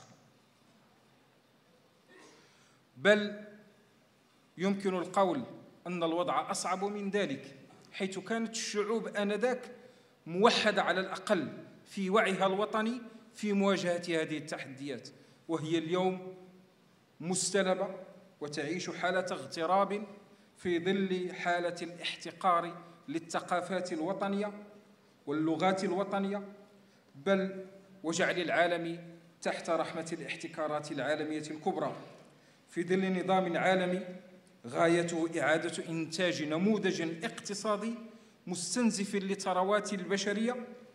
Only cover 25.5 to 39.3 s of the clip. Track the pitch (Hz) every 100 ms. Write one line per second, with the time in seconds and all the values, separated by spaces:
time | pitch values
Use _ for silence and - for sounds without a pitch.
25.5 | 160 185 190 190 175 196 196 196 202 -
26.5 | - - - - _ _ 135 190 196 190
27.5 | - - - - - 156 165 175 165 165
28.5 | 127 175 170 170 170 - - - - 196
29.5 | - - 165 151 165 160 170 135 160 160
30.5 | 170 151 151 151 147 131 151 151 156 151
31.5 | 156 196 156 143 - - - - - -
32.5 | - _ - 170 185 190 185 180 190 180
33.5 | 160 156 185 180 185 - - - - -
34.5 | - 117 147 170 170 170 170 165 165 135
35.5 | 160 165 180 170 165 156 - 185 139 147
36.5 | 156 196 214 185 165 165 165 226 - -
37.5 | 196 220 208 220 233 - - - - -
38.5 | 175 - 247 233 190 196 202 190